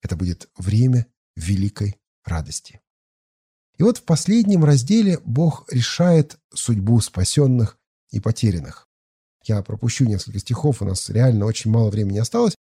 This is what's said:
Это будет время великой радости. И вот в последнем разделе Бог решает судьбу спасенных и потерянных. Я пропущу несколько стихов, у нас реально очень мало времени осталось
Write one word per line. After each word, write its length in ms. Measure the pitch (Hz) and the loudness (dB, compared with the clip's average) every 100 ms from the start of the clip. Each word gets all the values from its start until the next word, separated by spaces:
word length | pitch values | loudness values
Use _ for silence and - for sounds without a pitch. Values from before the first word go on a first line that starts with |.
Это 160 | - 82 | -8 -6
будет 320 | 90 87 - _ | -4 -6 -10 _
время 500 | 92 104 127 123 117 _ _ - | -2 2 2 2 -2 _ _ -12
великой 640 | 80 98 101 - 104 98 _ _ - | -4 -2 -2 -4 -8 -8 _ _ -8
радости. 560 | 85 73 - - - _ _ _ _ _ _ _ _ _ _ | -8 -8 -12 -16 -20 _ _ _ _ _ _ _ _ _ _
И 60 | |
вот 160 | 196 240 | 0 0
в 40 | |
последнем 640 | - 160 - 220 202 190 156 | 0 -2 2 2 4 4 4
разделе 540 | 143 123 220 208 170 | 4 4 2 2 0
Бог 480 | - 117 165 - - | -2 0 0 -2 -4
решает 640 | 131 117 - 175 165 143 - _ | -4 -2 0 4 4 2 -4 _
судьбу 460 | - - 113 98 117 | -10 -2 -2 2 2
спасенных 800 | - - 92 - 139 123 110 - _ _ _ | 2 -2 -2 2 2 2 0 -4 _ _ _
и 100 | 110 | -6
потерянных. 680 | 107 113 113 87 67 - _ _ _ _ _ _ - | -4 0 0 -2 -6 -16 _ _ _ _ _ _ -4
Я 180 | 107 | -4
пропущу 420 | 98 104 120 - 127 | -4 -6 -4 0 0
несколько 320 | 104 - 101 | -2 -6 -10
стихов, 460 | - 120 147 127 | -6 -2 -2 -2
у 20 | 101 | -4
нас 240 | 95 - | -6 -4
реально 360 | 104 127 113 104 | 0 2 2 0
очень 260 | 113 110 | -4 0
мало 180 | 113 110 | 2 2
времени 300 | 104 101 101 | 0 -4 -2
осталось 340 | 110 233 233 - | -4 0 -2 -2